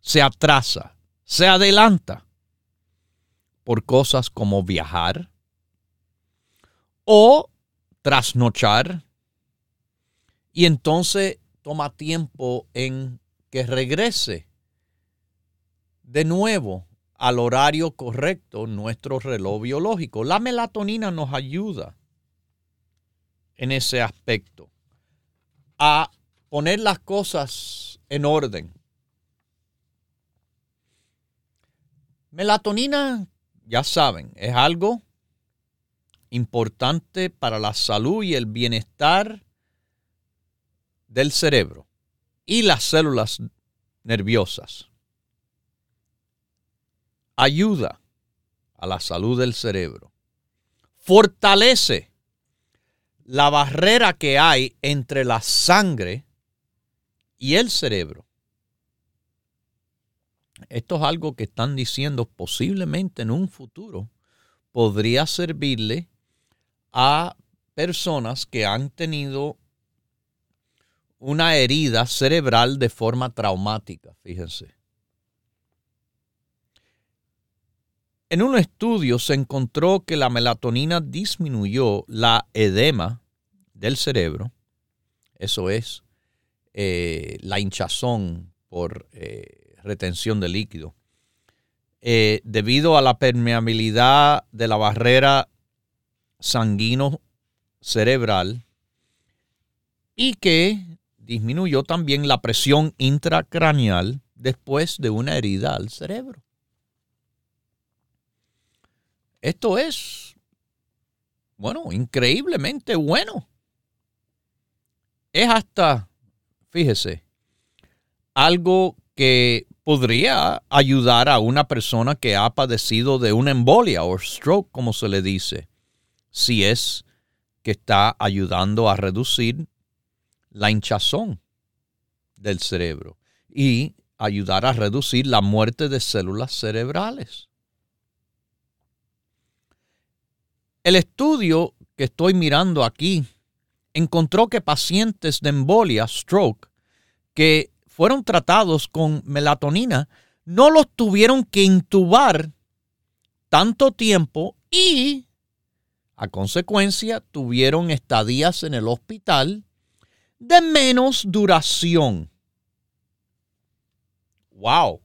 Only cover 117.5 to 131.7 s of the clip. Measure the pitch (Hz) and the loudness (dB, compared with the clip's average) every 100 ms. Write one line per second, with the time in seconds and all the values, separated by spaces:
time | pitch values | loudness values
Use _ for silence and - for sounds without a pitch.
117.5 | _ _ _ _ _ _ _ _ 131 151 | _ _ _ _ _ _ _ _ 2 2
118.5 | 175 170 185 185 - _ - 131 127 123 | 4 2 2 0 -4 _ 0 2 4 2
119.5 | 117 - _ - 147 123 113 214 269 87 | 0 -6 _ -2 0 2 2 2 2 0
120.5 | 76 _ 143 139 135 120 120 131 131 110 | -2 _ 2 4 4 4 4 4 2 2
121.5 | 139 143 123 - 117 120 147 123 98 107 | 0 -2 -4 -2 -2 -2 -2 -2 0 0
122.5 | - 135 113 - 110 127 131 117 110 139 | 0 -2 -2 -2 -2 0 0 2 2 2
123.5 | 131 120 196 233 90 85 92 - - 143 | 2 6 6 4 0 -2 -4 -8 -8 0
124.5 | 196 190 - 120 110 110 98 95 95 - | 0 -2 -8 -8 -4 -4 -2 -2 -4 -6
125.5 | 73 78 _ _ _ _ _ _ - - | -10 -14 _ _ _ _ _ _ -4 0
126.5 | 117 98 117 - - _ _ _ _ _ | 2 2 2 -2 -8 _ _ _ _ _
127.5 | _ - 104 - 101 107 - 107 98 92 | _ -8 -6 0 2 2 0 -2 -2 -2
128.5 | 90 95 107 110 98 98 92 127 - 117 | -2 -2 0 0 0 -2 -4 -4 -2 -2
129.5 | 135 160 _ _ _ _ _ _ _ _ | -4 -10 _ _ _ _ _ _ _ _
130.5 | 104 107 107 - 104 - 160 220 85 _ | -2 0 0 0 -2 0 -2 -4 -10 _
131.5 | _ _ | _ _